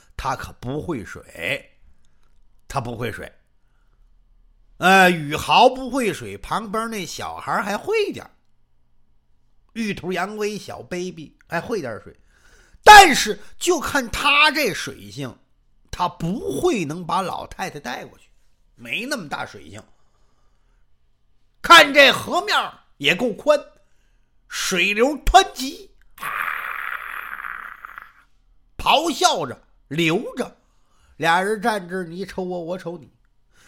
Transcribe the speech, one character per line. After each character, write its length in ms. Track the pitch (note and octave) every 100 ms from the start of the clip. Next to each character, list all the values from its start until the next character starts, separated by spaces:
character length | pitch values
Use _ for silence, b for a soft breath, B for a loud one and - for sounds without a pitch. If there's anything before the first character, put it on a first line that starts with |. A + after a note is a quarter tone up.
| b -
她 180 | C3+
可 160 | C3 -
不 260 | - B2 D3
会 240 | D#3 C3+
水， 760 | F2+ - - - E2+ C#3 - _ - - - _ - - - - _
她 140 | C3+
不 160 | A#2+ A2+
会 160 | A#2
水。 180 | G2 - - _ _ _ _ _ _ _ _ _ _ _ _ _ -
呃， 320 | E3+ F#3+ F3+
宇 260 | F3 C#3+ D3+
豪 320 | B2 E3 B3
不 220 | B3+ C4
会 240 | C4+ A3
水， 240 | C#3+ G#2+ G2
旁 340 | - F3 A3
边 160 | A3 A3+
那 160 | A3
小 320 | - - F2+ E2
孩 260 | - F3
还 140 | G3+ G3+
会 340 | - A4 G4+
点 140 | B2
儿。 60 | - _ _ _ _ _ _ _ _ _ _ _ _ _ _
玉 180 | A3 A3
兔、 200 | F#3+ F3
杨 240 | F3 F#3+ G#3+
威、 200 | G#3 G#3
小 240 | - -
baby 540 | A#2 F3+ F#3 D#3+ D3 _ _
还 120 | E3
会 200 | E3 A3+
点 120 | B2+
儿 80 | G2+
水， 160 | F2 - _ b b b b b
但 320 | - G#4 F#4+
是 240 | B3 G#3+ G3+ B B
就 220 | E4+ E4+
看 280 | - C#4+ A#3
他 420 | - C#4+ C#4+ D#4
这 200 | D4 B3+
水 380 | D3+ - - G2+
性， 260 | G#2+ C3 - _ _ _ _ _
他 180 | - F3
不 520 | - E3 A3+ G4 C4+
会 240 | F4+ B3
能 200 | D3 E3+
把 160 | D#3+ E3+
老 240 | F#3 - -
太 220 | - F#3
太 120 | D3
带 240 | A#2+ C3
过 120 | B2+ -
去， 120 | _ _ _ _ _ _
没 280 | A#2 D3
那 120 | B3 C#4+
么 120 | D3+
大 160 | D#3
水 240 | C3+ G#2 D2+
性。 140 | G2+ - - _ _ _ _ _ _ _ _ _ _ _ _ _ _ _ _
看 320 | - E4 D4
这 200 | C#4+ C4+
河 280 | G#3 - D#4
面 140 | G#4 E4
儿 160 | F3 - _ _
也 180 | C#3 F#3
够 160 | B3
宽， 280 | F#3 D4 D4 - _ _ _ _ _ _ _ _
水 480 | - - F#3 F#3+
流 240 | G#3 B3+ D4
湍 280 | - F#4+ G4
急， 380 | - C4 F#4 G4 _ - -
啊， 80 | - - - - - - - - - - - - - - - - - G1+ - _ _ _ _ _ _ -
咆 340 | - B3 E4
哮 320 | C4 - G3
着 160 | C#3 G#2+ _ _ _
流 480 | D3+ D#3+ F3+ B4 C4
着， 200 | G3+ - _ _ _ _ _ -
俩 260 | D3 F3
人 180 | G3 A3
站 280 | A3 G#3+ F3
这 80 | F#3
儿， 80 |
你 200 | E3+ F3
瞅 200 | F#3 -
我， 160 | F#3 F3+
我 180 | E3 F#3
瞅 180 | E3+ E3+
你。 160 | B2 _ _ _ _ b